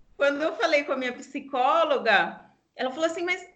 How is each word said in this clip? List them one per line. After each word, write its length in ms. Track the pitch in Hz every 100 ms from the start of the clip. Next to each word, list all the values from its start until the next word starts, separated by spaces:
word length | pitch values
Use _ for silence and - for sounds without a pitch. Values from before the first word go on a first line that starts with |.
| - -
quando 260 | 285 285
eu 140 | 320 -
falei 280 | 330 294 285
com 80 |
a 40 | 262
minha 160 | 254
psicóloga, 1300 | - - 285 - 254 262 320 311 247 220 196 165 - - _ _ -
ela 140 | 262
falou 140 | 311 320
assim, 180 | 349
"Mas 220 | 349 370 -